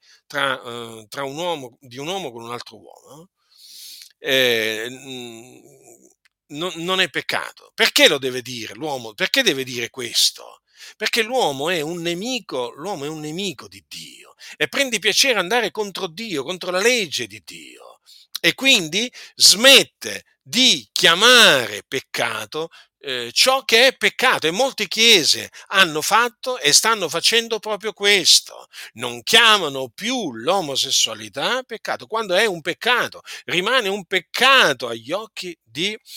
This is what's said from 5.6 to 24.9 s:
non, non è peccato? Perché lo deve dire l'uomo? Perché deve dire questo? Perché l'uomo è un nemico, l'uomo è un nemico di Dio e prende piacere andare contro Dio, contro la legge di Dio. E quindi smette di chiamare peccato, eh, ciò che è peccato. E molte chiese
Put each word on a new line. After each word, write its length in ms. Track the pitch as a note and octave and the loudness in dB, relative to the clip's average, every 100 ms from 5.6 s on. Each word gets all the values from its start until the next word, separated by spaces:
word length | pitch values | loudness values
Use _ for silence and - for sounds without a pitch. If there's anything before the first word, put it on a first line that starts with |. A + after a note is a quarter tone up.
| - C3+ - A#2 B1+ _ _ _ - | -20 -20 -20 -20 _ _ _ _ -16
non, 260 | D3 F3+ E3 | -8 -8 -6
non 240 | F3 F#3 | -2 0
è 80 | E3+ | 0
peccato? 600 | D#3 - G2+ B1 - - | -2 -4 -4 -6 -14 -10
Perché 340 | - A3 - C4+ | -2 0 6 4
lo 100 | C#3+ | 4
deve 240 | C3 B2+ | -2 -6
dire 320 | A#2+ B2 G#2+ | -8 -10 -10
l'uomo? 400 | G#2 D3+ C#3 A2+ | -10 -8 -8 -8
Perché 280 | G#2+ F#3 C#4 | -6 -4 0
deve 220 | A#3 C3+ | 0 0
dire 260 | C3 B2 A2+ | -4 -8 -8
questo? 720 | - A#2 G#2+ - - - - _ _ - - | -8 -6 0 0 -2 -18 -20 _ _ -20 -8
Perché 260 | G#3 A#3 | -6 -4
l'uomo 480 | A3 B3+ F3 C3+ D#3 | -4 0 -2 -2 -4
è 100 | F3+ | -4
un 200 | D3 F3 | -4 -6
nemico, 680 | E3 F3 A3+ B3+ - C3+ A#2+ C#3 | -6 -6 -6 -8 -8 -8 -8 -10
l'uomo 280 | F3 F3+ | -10 -8
è 40 | C#3+ | -8
un 120 | D#3 | -10
nemico 480 | D3+ E3 G3+ B2 - | -10 -8 -8 -8 -16
di 160 | G2 - | -20 -20
Dio 460 | E2 D#2+ - - _ - - | -18 -18 -20 -20 _ -16 -8
e 120 | D#3 | -6
prende 300 | B3+ C4+ G#3+ | -4 -4 -2
piacere 400 | G3+ - C#4 A3 | -2 0 2 0
andare 320 | F3 A#3+ G#3 | 0 -2 -2
contro 360 | G#3+ G#3 F3 F#3 | -6 -8 -8 -10
Dio, 360 | D#3+ A3+ D3+ | -10 -8 -6
contro 280 | C3 F#3 F3+ | -6 -8 -6
la 100 | F3+ | 0
legge 460 | A3 B3 E3+ - A2 | 2 0 -2 -6 -8
di 160 | G#2 | -12
Dio. 560 | - E2+ C2+ A#1+ - - _ - _ - | -20 -20 -20 -20 -20 -20 _ -20 _ -2
E 140 | E3+ | 0
quindi 560 | - C4+ B3 D#3+ F#3 A#3+ - - | 2 2 2 2 -4 -4 -8 -14
smette 920 | - - F3+ B3+ B3+ - _ G#2+ G2 - _ | 2 4 6 8 8 6 _ -10 -10 -14 _
di 440 | C3+ G#3+ B3+ E3+ G#2 | -6 2 4 2 -2
chiamare 880 | - F3 E3+ A#3 B3 G3+ C#3 A2+ G#2 - | 2 4 6 6 8 8 6 2 -6 -6
peccato, 800 | C3+ - - A#2 A2 G#2+ D3+ E3 - _ _ | -8 -6 -4 -4 -4 -8 -8 -10 -12 _ _
eh, 320 | C#3+ B2+ A#2 | -8 -8 -4
ciò 320 | - B3+ C4+ | 0 2 2
che 240 | - A3+ C4 | 4 4 6
è 80 | - | 4
peccato. 500 | G3+ - B3 D#3+ D#3 | -2 0 0 2 0
E 40 | |
molte 360 | F#3 C4 G#3+ | 0 -2 -2
chiese 640 | G3+ | -4